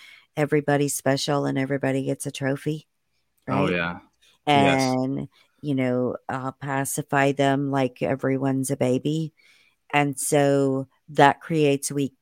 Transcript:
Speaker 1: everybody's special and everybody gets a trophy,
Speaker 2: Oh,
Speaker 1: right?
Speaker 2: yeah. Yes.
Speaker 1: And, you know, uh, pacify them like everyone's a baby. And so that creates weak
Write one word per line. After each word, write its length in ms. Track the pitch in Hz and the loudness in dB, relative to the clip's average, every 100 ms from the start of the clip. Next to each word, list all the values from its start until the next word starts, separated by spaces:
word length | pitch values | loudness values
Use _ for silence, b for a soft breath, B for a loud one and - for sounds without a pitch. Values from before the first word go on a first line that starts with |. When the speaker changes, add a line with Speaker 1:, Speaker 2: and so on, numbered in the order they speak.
| B B B - | B B B -4
Speaker 1:
everybody's 580 | 143 151 143 143 143 - | 0 0 2 0 0 -2
special 500 | 135 135 - 143 139 | -2 -2 0 -2 -2
and 120 | 139 | -2
everybody 460 | 135 139 135 135 | -2 -2 -2 -2
gets 220 | 139 139 143 | -4 -6 -8
a 40 | |
trophy, 560 | - 135 143 151 156 - _ _ _ _ _ - | -6 -4 -4 -4 -8 -10 _ _ _ _ _ -4
Speaker 2:
Oh, 180 | 98 95 | -2 0
Speaker 1:
right? 40 | |
Speaker 2:
yeah. 260 | 87 85 90 - _ b b - | 0 -4 -8 -16 _ b b 2
Yes. 480 | 143 139 135 131 | 4 4 2 2
Speaker 1:
And, 340 | 127 131 139 139 b b b | 0 -2 -4 -8 b b b
you 120 | 147 | -4
know, 420 | 135 127 123 123 - - | -2 0 0 -2 -4 -8
uh, 240 | 131 131 | -8 -8
pacify 800 | - 143 135 139 - - 143 139 | -8 -6 -4 -4 -6 -2 2 2
them 380 | 139 139 139 139 | 2 2 2 0
like 300 | 135 127 - | 0 -2 -2
everyone's 680 | - 131 135 135 135 135 131 | -4 -2 -2 -2 -2 -2 -2
a 60 | 139 | 0
baby. 560 | 127 131 147 156 156 _ b b b b _ | 0 0 -2 -4 -6 _ b b b b _
And 260 | 147 143 135 | 0 0 -2
so 680 | - 147 143 139 135 135 135 _ - | 0 2 4 4 2 0 -4 _ -2
that 300 | 147 143 - | 6 6 6
creates 500 | - 160 147 139 - | -2 0 2 0 -2
weak 240 | 143 139 _ | -4 -4 _